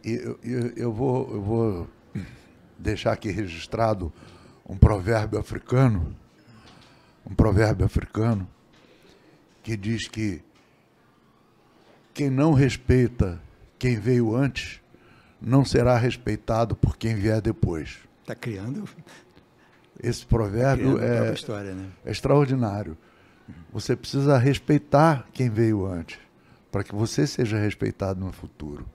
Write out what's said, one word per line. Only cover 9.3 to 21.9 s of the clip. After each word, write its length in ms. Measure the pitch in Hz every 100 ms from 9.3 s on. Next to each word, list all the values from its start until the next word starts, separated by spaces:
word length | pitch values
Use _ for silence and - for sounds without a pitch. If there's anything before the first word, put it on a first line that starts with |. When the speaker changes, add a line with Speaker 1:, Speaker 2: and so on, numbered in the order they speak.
| _ _ _
Speaker 1:
que 140 | - 110
diz 320 | 98 113 -
que 340 | - 107 82 - _ _ _ _ _ _ _ _ _ _ _ _ _ _ - _
quem 160 | - 143
não 240 | 131 156
respeita 880 | 139 139 - - 127 120 123 98 85 - - - _
quem 220 | 127 117
veio 360 | 104 123 113 117
antes 440 | 139 - - - _ - _ - _ _
não 240 | - 135 135
será 320 | 131 123 123
respeitado 760 | 123 - - 107 - 113 117 98
por 200 | - -
quem 200 | 113 110
vier 260 | 104 110
depois. 560 | 104 110 92 82 71 - - _ -
Speaker 2:
Tá 100 | 120
criando 520 | 127 101 104 151 202 - - - _ - _ _ _ _ _ -
Speaker 1:
Esse 240 | 117 120 -
provérbio 680 | 117 107 104 131 131 135
Speaker 2:
Tá 60 | 135
criando 120 | 117
a 40 | 117
própria 140 | 113
Speaker 1:
é 40 |
Speaker 2:
história, 400 | 110 - 104 101
né? 120 | 95 95